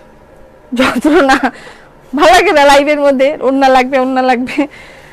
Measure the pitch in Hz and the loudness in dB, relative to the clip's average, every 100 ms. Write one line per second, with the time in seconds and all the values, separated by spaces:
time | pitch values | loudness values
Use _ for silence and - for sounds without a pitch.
0 | - - - - - - - 240 262 247 | -20 -20 -20 -20 -20 -20 -10 -4 -2 -2
1 | 302 330 269 262 - - - - - _ | 0 2 2 0 -2 -8 -18 -20 -20 _
2 | - 269 320 359 370 302 285 277 285 294 | -12 0 2 4 2 2 4 2 2 -2
3 | 285 269 269 311 247 269 269 262 254 269 | -2 0 -2 -2 -4 0 2 0 0 -2
4 | 262 262 254 240 254 - 277 - - - | -2 -2 -2 -2 -4 -6 -6 -10 -20 -20
5 | - | -20